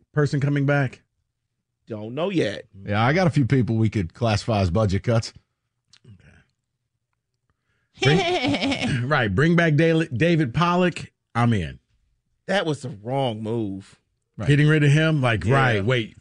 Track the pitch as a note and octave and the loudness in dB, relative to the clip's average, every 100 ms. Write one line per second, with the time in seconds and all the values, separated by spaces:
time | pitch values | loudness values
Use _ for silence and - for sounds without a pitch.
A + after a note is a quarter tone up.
0 | _ D3+ D3 D3 C#3 C#3+ C#3 C#3+ C3 - | _ -2 -2 0 -2 0 0 0 -2 -6
1 | _ _ _ _ _ _ _ _ - G#2+ | _ _ _ _ _ _ _ _ -14 -12
2 | A2 C3 F#3 E3+ A2+ - - F#2+ G#2 G#2 | -10 -6 -4 -2 -2 -6 -14 -16 -4 0
3 | A#2+ E3+ F3 D3+ A#2+ C3+ A2 A2+ A2 G#2+ | 2 2 2 2 2 2 2 2 0 0
4 | E2 - A#2 G2+ - G#2 F#2 G2 G#2+ F#2+ | -6 -4 0 0 0 0 2 2 0 0
5 | - A2+ - - _ _ _ _ _ _ | 0 -2 -2 -16 _ _ _ _ _ _
6 | B2+ F#2+ - - _ _ _ _ _ _ | -20 -20 -20 -20 _ _ _ _ _ _
7 | _ _ _ _ _ _ _ _ _ - | _ _ _ _ _ _ _ _ _ -2
8 | - F#4+ F4 F4+ C4 C#4+ C#4 C4 A#3 C3 | 2 2 2 0 0 -2 -2 -2 -2 -2
9 | B2 D3 A2 F#2+ D#3+ E3+ E3 D3 E3 D#3+ | 0 0 0 2 2 4 2 2 2 2
10 | E3 A2+ E3 E3 C3+ C3 F3 F3+ F3+ - | -2 0 0 2 0 0 0 2 0 -2
11 | - _ _ A#2 A#2+ G#2+ D2 C2 _ _ | -16 _ _ 0 0 0 -4 -10 _ _
12 | _ _ _ _ - G3 E3 C#3+ B2+ G2 | _ _ _ _ -4 -2 -2 -6 -8 -12
13 | A2 C3+ C3 A2 A2 A#2 G#2 F#2+ - _ | -8 -4 -4 -4 -6 -4 -6 -8 -14 _
14 | _ _ _ - A2 C#3+ D3+ D#3 C#3+ D3+ | _ _ _ -8 0 2 4 4 4 4
15 | D#3+ D#3 B2 A2 F2+ C3+ B2+ G#2+ G2+ B2+ | 2 0 0 0 2 2 2 0 0 -2
16 | G#2+ - | -4 -12